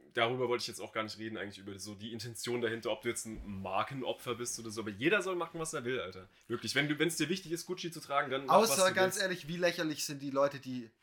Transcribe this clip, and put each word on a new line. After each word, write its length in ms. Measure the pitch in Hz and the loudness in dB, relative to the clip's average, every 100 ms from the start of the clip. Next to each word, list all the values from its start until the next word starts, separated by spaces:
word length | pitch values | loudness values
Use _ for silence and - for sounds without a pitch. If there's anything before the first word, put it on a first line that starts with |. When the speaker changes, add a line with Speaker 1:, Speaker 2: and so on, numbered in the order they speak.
| - | -4
Speaker 1:
darüber 360 | 120 117 127 120 | 2 2 4 2
wollte 140 | 123 | 0
ich 60 | - | -2
jetzt 120 | 107 | -8
auch 120 | 107 | -6
gar 100 | 113 | -4
nicht 160 | 107 104 | -4 -6
reden, 180 | 110 104 | -8 -6
eigentlich 200 | 101 98 | -8 -10
über 180 | 101 98 | -12 -10
so 160 | 101 | -10
die 180 | 98 110 | -10 -10
Intention 480 | 113 120 113 120 120 | -8 -10 -6 -2 0
dahinter, 300 | 113 113 110 | 0 0 -2
ob 80 | 110 | -2
du 60 | 117 | -2
jetzt 160 | 110 110 | -4 -6
ein 360 | 110 98 98 | -8 -8 -6
Markenopfer 720 | 95 95 110 135 - - 127 | 0 0 0 -2 -4 -4 -4
bist 240 | 117 120 - | -4 -4 -6
oder 100 | 113 | -8
so, 120 | 107 | -6
aber 80 | 107 | -6
jeder 320 | 98 147 208 | 0 2 2
soll 140 | 185 175 | 2 -2
machen, 220 | 165 165 | -4 -6
was 140 | 160 | -6
er 120 | 151 | -4
will, 160 | 120 127 | -2 -4
Alter. 280 | 90 95 92 _ - | -4 -10 -16 _ -6
Wirklich, 260 | 117 110 | -4 0
wenn 120 | 127 147 | 2 2
du, 100 | 147 | 2
wenn's 180 | 165 170 | 0 2
dir 120 | 151 | 0
wichtig 200 | 190 156 | -2 -4
ist, 140 | 165 - | -6 -6
Gucci 240 | 180 170 | -6 -8
zu 100 | 156 | -10
tragen, 300 | - 139 135 | -2 0 0
dann 160 | 135 139 | 0 8
mach, 140 | 185 | 8
was 120 | 226 | 8
Speaker 2:
Außer, 160 | 139 185 | 6 6
Speaker 1:
du 40 | |
Speaker 2:
ganz 200 | 190 185 | 6 4
Speaker 1:
willst. 80 | - | 4
Speaker 2:
ehrlich, 260 | 190 180 143 | 0 -2 -4
wie 80 | 175 | 2
lächerlich 480 | 175 170 156 147 | 2 2 0 -2
sind 160 | - 139 | -4 -4
die 100 | 139 | -2
Leute, 300 | 135 143 139 | 2 2 2
die 300 | 127 127 113 _ | -6 -6 -8 _